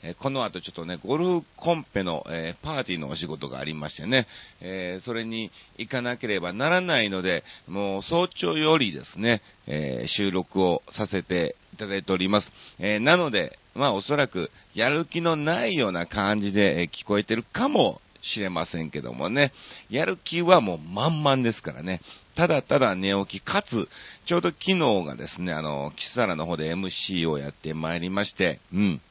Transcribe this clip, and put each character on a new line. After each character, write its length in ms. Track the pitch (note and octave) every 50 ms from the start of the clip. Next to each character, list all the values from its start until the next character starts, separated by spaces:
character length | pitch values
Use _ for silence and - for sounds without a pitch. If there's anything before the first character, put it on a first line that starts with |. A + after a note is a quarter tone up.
| -
え 80 | D#2+
ー、 40 | F2
こ 160 | - - C#3
の 120 | C3+ C3+ A#2+
後 160 | G#2 D#2 F#2
ち 80 | - -
ょ 40 |
っ 20 | -
と 120 | - E2+
ね、 140 | E2 F2+ D#2
ゴ 160 | - F#2+ C3 D3+
ル 60 | E3+ F#3 F3+ E3+
フ 60 | D#3 _ _
コ 180 | - - E3 E3+
ン 100 | D#3+ - _ _
ペ 100 | G2+ -
の、 220 | F2+ E2 D2 - -
え 280 | E2 E2+ E2 E2 E2+ -
ー、 40 | -
パ 140 | C#3+ D#3 C#3
ー 40 | B2+
テ 80 | -
ィ 40 | F#2 E2
ー 20 |
の 80 | D#2 C2
お 80 | D2
仕 100 | E2 E2+
事 220 | D#2 D#2 D2 - C#2
が 100 | B1+ C2
あ 60 | C#2
り 100 | D2+ D#2
ま 160 | D2+ D2+ D2+
し 60 | -
て 100 | - D2+
ね、 220 | F#2+ B2+ C3 A#2 - - - - - - _
え 400 | - F2+ F#2 F#2+ F2+ F2+ F2+ F#2
ー、 40 | F#2
そ 80 | B2 A#2+
れ 100 | A2+ A2+
に 260 | A2+ A2+ A2+ A2+ G2 - - - _ _ -
行 120 | B2 G#2+
か 120 | - B2+
な 160 | A#2+ A#2+ B2 A#2+
け 100 | - A2+
れ 140 | G#2 F#2+
ば 100 | E2+ F2
な 180 | F2+ G#2 C3+ D#3
ら 120 | F3 F#3
な 200 | F#3 F3+ D#3+ C3
い 80 | A2 G#2
の 120 | G2 F#2+
で、 240 | F2+ F#2 F2+ D#2 - - - - _ -
も 300 | E2+ G2 G2+ G2 G2 G2
う 40 | G2
早 240 | - E3 E3+ F3+ F3
朝 300 | - - - F3 E3 D#3
よ 200 | D#3 D#3 D#3+ D#3+
り 140 | C3 G#2
で 140 | E2 C#2 B1+
す 120 | - - F2
ね、 240 | G#2 A#2 A#2 G#2 - - - _ _
え 360 | - C#2 D2+ D2+ C#2 C2 A#1+ A#1+
ー、 40 | D#2
収 220 | - - G#2 G2
録 320 | F2+ F#2 F2+ _ - F#2+
を 220 | F#2+ F2+ E2+ - - -
さ 160 | - - G#2+ F#2+
せ 160 | - F#2+ F2
て 320 | - F#2+ F2 E2+ D2+ - _ _ _ -
い 40 | -
た 100 | G#2+ G2+
だ 80 | G2
い 80 | G2 F2
て 80 | -
お 60 | F#2+ F#2
り 100 | F#2 F#2+
ま 140 | G2+ G#2
す。 100 | G2 - - - - - - -
え 180 | E2+ G2+ G#2+ G#2
ー、 20 |
な 160 | A2+ C#3 E3
の 160 | F3+ F3 D3
で、 260 | A2+ G2+ E2 - - - _ _ _
ま 100 | - C#3
あ、 80 | C#3 G#2+
お 80 | G2
そ 160 | G2 - D3 D3
ら 100 | C#3+ -
く 240 | - F#2 E2 C#2+ _ - - _ _
や 140 | F#2 A2 B2+
る 160 | D3 D#3 E3+
気 160 | - - E3+
の 160 | E3+ E3+ E3 D3+
な 300 | D3 D3+ E3+ F3+ A#3+ A3+
い 100 | G3 D#3
よ 100 | B2 G2+
う 40 | F2+
な 120 | E2+ E2+
感 360 | - - G#2+ G2 G2 G#2+ G#2+
じ 100 | G2+ G2+
で、 300 | F#2+ G#2 G#2 G2 C#2+ E2
え 20 | F2
ー、 60 | D#2+
聞 140 | - - -
こ 120 | - G2+ G2+
え 60 | G#2+
て 100 | - A2
る 100 | A2+ A#2
か 260 | _ _ - A#3+ C#4
も 320 | D4+ A3 C#3 G2 - - _ _ _ -
し 160 | - - - A2+
れ 80 | G2+ F#2
ま 160 | F2+ E2 D#2+
せ 180 | - - F2 D#2+
ん 80 | D2+
け 80 | - D2+
ど 140 | C2 B1 B1
も 160 | B1 C#2+ F2
ね。 240 | A2 C3+ C#3+ C3 - - - - - - - _
や 160 | G#2 C3 E3
る 120 | F#3 F#3+ F3
気 200 | _ - E3 E3+
は 180 | F3 E3 F#3 E3+
も 160 | A#2+ G2 F2
う 20 | D#2+
満 460 | D2+ E2 F2+ G2+ A#2+ D#3 E3 D#3 D3+
々 140 | C#3+ C3+ C3
で 160 | B2 A#2 A2
す 80 | -
か 100 | - D#2+
ら 100 | - -
ね。 200 | D#2 F2+ F#2 F2 - - - - - _ _
た 140 | - E3 F3
だ 120 | E3 C#3
た 160 | - _ - C#3+
だ 160 | C3 A2 F#2+
寝 200 | F#2 F#2+ G2 G2 G2 G2
起 140 | F#2+ - G2
き、 20 |
か 220 | - - - G3 G#3+
つ、 240 | - - A#2 F2 - - - - - - - -
ち 80 | - F3
ょ 60 | F3
う 20 |
ど 80 | E3+ F3
昨 120 | D#3+ -
日 440 | - - F#3+ F3+ D#3+ B2+ G#2+ G2 F2
が 100 | D2 C2+
で 140 | A#1 D2+ D#2+
す 120 | - E2+
ね、 120 | F2 F#2 D#2+
あ 80 | D#2
の、 320 | D#2 D2+ D2 C#2 C#2 D2+ D2+
キ 100 | - - -
サ 160 | - B2 A#2+
ラ 100 | G2+ F2
の 100 | D#2 D#2
方 120 | E2+ F2 D2+
で 100 | D#2 D#2
エ 80 | E2
ム 160 | F2+ F#2+ F#2
シ 280 | F2 - - - F#2+ F2+
ー 100 | E2 E2
を 80 | D#2 C#2+
や 140 | C#2 C#2+
っ 20 | D2
て 200 | - - D#2 D#2
ま 220 | D#2+ D#2+ D#2+ E2+
い 60 | F2
り 80 | E2 F2+
ま 160 | F#2+ G2 G#2
し 100 | G2+ -
て、 240 | - F#2+ F2 D2 - _ _ F2
う 40 | F#2
ん。 240 | G#2 G2 E2 C2+ - _